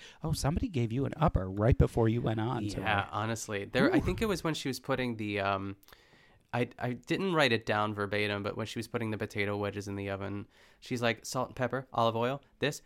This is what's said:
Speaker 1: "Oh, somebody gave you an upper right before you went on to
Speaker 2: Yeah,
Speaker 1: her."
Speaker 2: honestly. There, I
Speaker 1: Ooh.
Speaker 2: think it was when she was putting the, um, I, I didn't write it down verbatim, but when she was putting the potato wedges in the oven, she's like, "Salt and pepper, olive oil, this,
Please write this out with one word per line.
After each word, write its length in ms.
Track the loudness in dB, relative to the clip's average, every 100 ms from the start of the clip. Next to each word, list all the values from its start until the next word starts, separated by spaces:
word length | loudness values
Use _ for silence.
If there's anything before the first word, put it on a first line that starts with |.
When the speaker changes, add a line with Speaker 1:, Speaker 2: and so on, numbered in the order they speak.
| -20 -8
Speaker 1:
"Oh, 100 | -4
somebody 340 | -2 0 0 -2
gave 240 | 0 0
you 140 | 0 -2
an 80 | 2
upper 320 | 2 2 -2
right 280 | 2 4 6
before 300 | 6 4 4
you 140 | 4
went 180 | 0 0
on 280 | 0 -2 -4
to 140 | -2
Speaker 2:
Yeah, 200 | 2 2 2
Speaker 1:
her." 40 |
Speaker 2:
honestly. 540 | -2 -2 -4 -4 -6 -2
There, 260 | 2 4
I 60 | 4
Speaker 1:
Ooh. 40 |
Speaker 2:
think 200 | 2 0
it 60 | 0
was 160 | 0
when 100 | -2
she 140 | -2 -2
was 120 | -4
putting 360 | -2 -2 -2 -2
the, 220 | -2 0
um, 360 | 0 0 -2 -8 _ -20 _ -20 -20 _ _ -4
I, 140 | -4 -4
I 160 | -6
didn't 400 | -6 -4 -2 2
write 180 | 4 4
it 140 | 4 2
down 300 | 0 0 0
verbatim, 480 | -2 0 0 0
but 120 | -4 -4
when 120 | -6
she 100 | -6
was 100 | -6
putting 220 | -4 -4
the 80 | -4
potato 400 | -4 -2 -2 0
wedges 300 | -2 -4 -6
in 80 | -6
the 160 | -4
oven, 340 | -4 -6 -8 -10 _ -20 _
she's 200 | -6 -2
like, 240 | 0 0 -4
"Salt 220 | -4 -4
and 80 | -2
pepper, 320 | -2 -4 -4
olive 240 | 2 2 2
oil, 280 | 0 -2 -8 -4
this, 240 | -2 -2